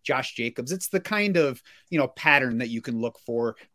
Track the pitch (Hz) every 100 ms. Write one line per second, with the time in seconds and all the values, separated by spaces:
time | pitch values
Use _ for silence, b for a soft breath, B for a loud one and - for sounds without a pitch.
0 | - 131 127 - 117 - 123 185 - 196
1 | - 208 208 175 143 127 b b b 165
2 | 131 - 160 143 127 117 120 113 131 113
3 | 113 - - 117 117 - B